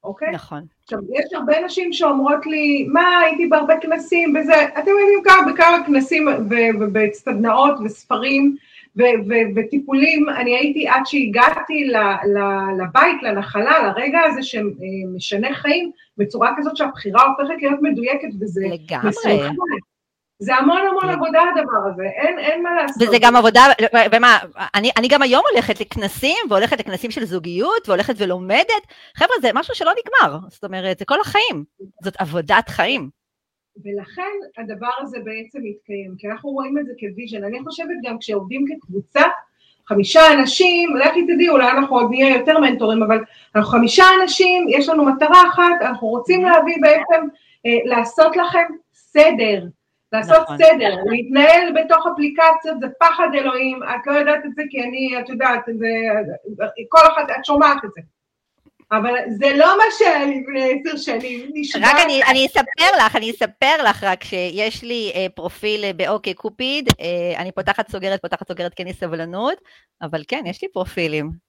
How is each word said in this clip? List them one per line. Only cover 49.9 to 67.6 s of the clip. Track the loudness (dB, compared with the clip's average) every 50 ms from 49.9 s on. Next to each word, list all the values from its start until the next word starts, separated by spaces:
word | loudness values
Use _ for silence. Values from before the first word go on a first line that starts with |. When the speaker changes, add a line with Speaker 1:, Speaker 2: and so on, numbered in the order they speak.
| _ _ _ _
Speaker 1:
לעשות | -6 -4 2 4 4 4 4
Speaker 2:
נכון. | 2 0 6
Speaker 1:
סדר, | 6 6 6 6 2 -2 -2 -2 -4 -4
להתנהל | -4 -4 -4 -2 2 4 6 8 8 6 4 2 0
בתוך | -2 2 2 2 2 2 0 -4
אפליקציות, | -2 -4 -4 0 4 4 4 4 4 0 -6 -8 -6
זה | -8 -10 -2 2
פחד | 2 2 4 2 -2 -2 0
אלוהים, | -2 -2 -2 -4 -2 -4 -4 -6 -8 -8
את | -8 -8 -8 -4 -2
לא | 0
יודעת | 0 2 2 0 0 -2
את | -10 -10
זה | -10 -10 -10
כי | -8 -10 -10
אני, | -8 -8 -6 -6 -6 -6 -8
את | -10 -10
יודעת, | -8 -2 -2 -2 -2 -2 -6 -8 -8 -6
זה, | -4 -4 -4 -4 -4 -2 -2 -4 -4 -6 -10 -14 _ -18 -10 -10 -10 -10 -10 -14 -12 2
כל | 6 6 8 8 6
אחד, | 2 -4 -4 -6 -8
את | -4
שומעת | -2 2 4 4 4 2 0 -4
את | -12 -16
זה. | -16 -20 _ _ _ _ _ _ _ _ _ _ _ _ _ _ _ _ _
אבל | -4 -2 -2 -2 -4 -4 -4 -6
זה | -6 -2 0 0 4 4
לא | 4 4 6 4
מה | 2 2 2 2
שהיה | 2 2 2 2 0
לפני | -2 -4 -4 -6 -6 -4 -2 0 0 -2 -2 -4
עשר | -8 -8 -8
שנים, | -8 -8 -8 -6 -8 -8 -12 -12 -14 -12 -10
נשבע. | -10 -10 -8 -6 0 2 4
Speaker 2:
רק | 4 4 2
אני, | 2 2 0 2
אני | 2 2 2 0
אספר | 0 0 -2 -2 -2 -2 0 2 2 4 4 2
לך, | 2 2
אני | -2 -4 -6
אספר | -6 -4 -6 -6 _ _ 0 0 0 2 2 0
לך | 0 0 -2
רק | -4 -4 -4 -6
שיש | -10 -8 -6 -6 -6 -4 -4 -6 -6 -6 -8 -12
לי, | -8 -8 -6 -6 -6 -6
אה, | -4 -6 -6 _
פרופיל, | -8 -12 -12 -12 -8 -6 -6 -4 -4 -4
אה, | -6 -6
באוקיי | -4 -4 -4 -4 -4 -4 -8 -10
קופיד, | _ -10 -12 -10 _ -6 -6 -6 -6 -4 -4 -6 _
אה, | -6 -8 -6 -6 -6 -6 -6 -8
אני | -10 -10
פותחת | -10 -8